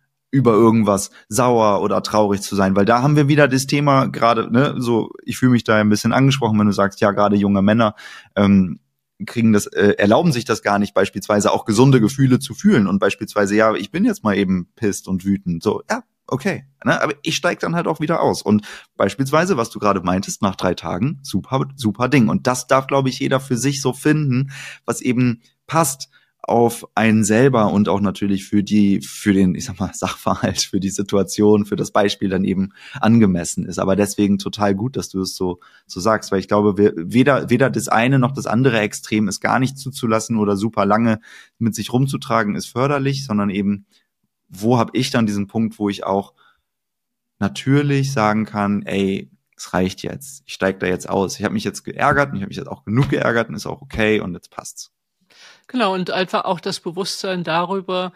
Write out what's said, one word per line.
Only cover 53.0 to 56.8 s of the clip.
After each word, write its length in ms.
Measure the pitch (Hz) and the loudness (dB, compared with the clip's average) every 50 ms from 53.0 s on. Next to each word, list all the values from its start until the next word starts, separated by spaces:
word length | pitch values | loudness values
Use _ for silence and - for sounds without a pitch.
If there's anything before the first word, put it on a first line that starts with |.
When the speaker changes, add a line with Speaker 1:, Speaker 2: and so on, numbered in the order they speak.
| 135 139 | 2 2
Speaker 1:
geärgert 400 | 147 143 135 123 117 117 113 117 | 0 0 0 0 0 0 -2 -4
und 60 | - | -6
ist 100 | 101 - | -12 -10
auch 160 | - - - | -10 -12 -12
okay 400 | - - - - 107 107 107 101 | -14 -10 -4 -2 0 2 0 0
und 120 | - 92 85 | -2 -6 -10
jetzt 160 | 85 _ - | -12 _ -18
passt's. 400 | _ - - - - - - - _ _ _ _ _ _ _ _ _ _ - - - _ _ | _ -16 -16 -16 -16 -20 -20 -20 _ _ _ _ _ _ _ _ _ _ -20 -20 -20 _ _
Speaker 2:
Genau, 260 | _ - 254 226 190 190 | _ -4 -2 -2 0 -2
und 160 | 185 180 - | -2 -4 -4
einfach 360 | - 180 185 180 - 202 - | -4 -4 -4 -2 -2 -4 -2
auch 140 | 185 185 160 | -2 -4 -4
das 200 | - 196 180 | -6 -8 -8
Bewusstsein 640 | - | -8